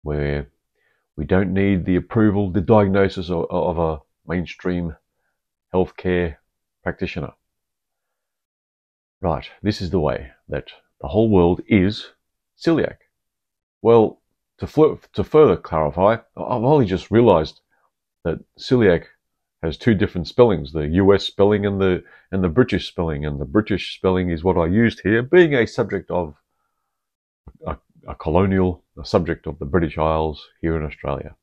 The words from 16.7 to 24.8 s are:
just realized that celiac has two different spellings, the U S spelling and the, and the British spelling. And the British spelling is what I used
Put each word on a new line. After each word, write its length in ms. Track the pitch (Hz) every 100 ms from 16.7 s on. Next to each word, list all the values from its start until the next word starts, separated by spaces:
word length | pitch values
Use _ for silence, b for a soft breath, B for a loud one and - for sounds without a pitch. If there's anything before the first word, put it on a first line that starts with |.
| 151
just 260 | 107 90 -
realized 520 | 107 120 87 78 - _ _ _ _ _ _
that 160 | 85 80 - _
celiac 460 | - 127 104 85 - _ _ _ _ _
has 160 | 82 -
two 160 | -
different 340 | 101 101 92 80
spellings, 420 | - 123 90 69
the 160 | 78 73
U 260 | 85 95
S 100 | 98
spelling 400 | - - 101 104
and 160 | 101 98
the, 240 | 95 90 - b b
and 140 | 98
the 60 | 90
British 380 | 80 127 95 -
spelling. 360 | - 85 73
And 160 | 73 71
the 60 | 67
British 500 | 80 107 92 - -
spelling 320 | 95 92 90
is 160 | 82
what 140 | 87 87
I 80 | 82
used 340 | 98